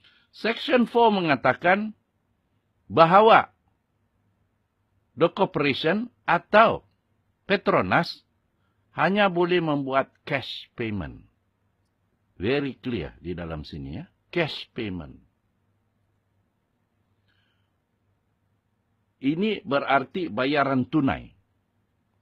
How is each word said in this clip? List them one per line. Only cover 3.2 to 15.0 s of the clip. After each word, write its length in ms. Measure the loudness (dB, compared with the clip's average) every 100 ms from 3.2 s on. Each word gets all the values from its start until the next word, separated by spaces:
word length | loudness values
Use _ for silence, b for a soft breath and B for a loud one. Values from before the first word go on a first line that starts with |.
| 8 6 4 _ _ _ _ _ _ _ _ _ _ _ _ _ _ _ _ -2
The 80 | -2
Corporation 800 | 0 -2 0 -2 0 0 -2 -4 _
atau 640 | -2 -2 2 4 4 2 -8 _ _ _ _ _
Petronas 800 | -4 -2 0 0 2 0 0 -10 _ _ _ _ _ _ _ -4
hanya 320 | 0 2 0
boleh 320 | 2 0 0
membuat 480 | 0 -2 0 -2 -2 _
cash 480 | -8 -6 -6 -14 -16 -8
payment. 480 | -6 -6 -8 -14 -20 _ _ _ _ _ _ _ _ _ _ _
Very 400 | -4 -2 -4 -8
clear 320 | -8 -8 -8 -12
di 160 | -12 -10
dalam 320 | -10 -12 -12
sini, 320 | -14 -12 -14
ya. 80 | -16 _ _
Cash 400 | -6 -6 -8 -14
payment. 480 | -10 -10 -10